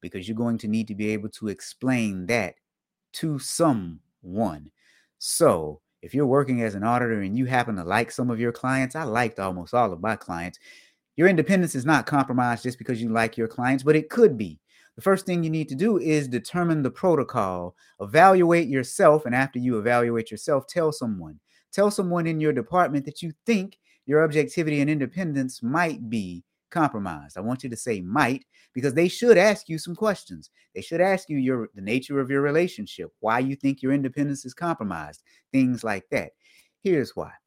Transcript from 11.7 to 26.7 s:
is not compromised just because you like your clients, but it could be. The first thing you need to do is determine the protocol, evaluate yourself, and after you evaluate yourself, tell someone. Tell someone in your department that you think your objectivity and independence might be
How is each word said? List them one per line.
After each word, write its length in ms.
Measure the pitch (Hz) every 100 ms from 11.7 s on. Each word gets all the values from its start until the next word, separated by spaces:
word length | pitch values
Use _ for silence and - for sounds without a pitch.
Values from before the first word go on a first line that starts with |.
is 120 | 165 127
not 200 | 151 117
compromised 560 | 147 131 127 123 117
just 160 | 127 123
because 240 | 117 120
you 60 | 117
like 280 | 113 113 -
your 120 | 113
clients, 340 | - 123 135
but 140 | 135 156
it 140 | 156
could 260 | - 220 127
be. 240 | 101 76 _ _ _
The 80 | -
first 240 | - 190 190
thing 180 | 175
you 60 | 160
need 180 | 160 151
to 60 |
do 240 | 131 202 196
is 280 | 147 151 135
determine 560 | 120 - 180 175 156
the 80 | 131
protocol, 840 | - 190 160 127 123 98 90 87 - _ _
evaluate 680 | 101 131 185 190 170 170 170
yourself, 600 | 135 127 - 185 151 127
and 80 |
after 240 | 123 135 127
you 200 | 123 117
evaluate 520 | 107 120 120 117 110
yourself, 360 | 107 - 143 -
tell 240 | 175 160
someone. 480 | 151 123 98 87 151 _ _ _
Tell 200 | - 202
someone 360 | 202 185 175 165
in 140 | 160
your 140 | 151
department 500 | 131 117 180 165 143
that 160 | 139 -
you 100 | 170 156
think 340 | - 220 196 _ _ _ -
your 180 | 147
objectivity 560 | 160 151 147 - 156 147
and 80 | 139
independence 760 | 156 131 170 180 139 131 -
might 460 | 117 147 175 127 113
be 360 | 113 92 87 - _ _